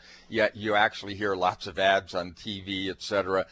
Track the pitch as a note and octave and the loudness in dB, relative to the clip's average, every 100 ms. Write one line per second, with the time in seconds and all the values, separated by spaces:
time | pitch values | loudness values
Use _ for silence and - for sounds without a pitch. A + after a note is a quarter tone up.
0 | - - - A2 G#2+ G#2 G#2+ G#2 A2 - | -20 -20 -6 0 0 0 0 4 4 2
1 | G2+ G2+ G#2 F#2 F2+ - G2+ F#2 G2 G2 | -10 -4 -2 2 0 0 -8 2 4 4
2 | F#2+ F#2 F2 E2+ A2 G2 F#2 F#2+ F#2+ F2 | 2 -6 -6 -10 -10 -10 -6 -4 -4 -6
3 | - G2+ F#2 F#2+ - | -2 -2 2 0 -2